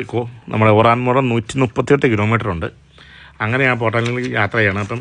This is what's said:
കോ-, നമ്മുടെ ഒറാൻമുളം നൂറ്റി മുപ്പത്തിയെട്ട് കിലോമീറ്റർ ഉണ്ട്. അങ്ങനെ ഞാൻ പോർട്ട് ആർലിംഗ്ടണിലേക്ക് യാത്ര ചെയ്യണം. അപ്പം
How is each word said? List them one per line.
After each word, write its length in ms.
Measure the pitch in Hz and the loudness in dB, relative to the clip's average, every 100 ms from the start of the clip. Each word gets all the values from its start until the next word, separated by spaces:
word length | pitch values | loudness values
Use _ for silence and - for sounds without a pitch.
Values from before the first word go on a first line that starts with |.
| 123 | 0
കോ-, 160 | 113 120 - - | -4 -6 -12 -6
നമ്മുടെ 220 | 110 110 107 | 2 4 6
ഒറാൻമുളം 460 | 117 120 123 131 127 | 4 4 2 2 2
നൂറ്റി 220 | 117 - 135 | -2 -2 -2
മുപ്പത്തിയെട്ട് 440 | 127 - 123 143 131 | -2 -2 0 2 2
കിലോമീറ്റർ 360 | 104 104 117 104 | 0 0 0 -2
ഉണ്ട്. 140 | 82 107 - _ - - - - - | -6 -8 -12 _ -20 -20 -20 -20 -8
അങ്ങനെ 180 | 107 127 135 | -4 0 0
ഞാൻ 80 | 120 | 0
പോർട്ട് 160 | 117 117 | -2 -2
ആർലിംഗ്ടണിലേക്ക് 380 | 117 123 127 120 | -2 -4 -4 -4
യാത്ര 140 | 101 117 | -2 0
ചെയ്യണം. 220 | 104 98 101 | 0 0 -4
അപ്പം 140 | 120 | -8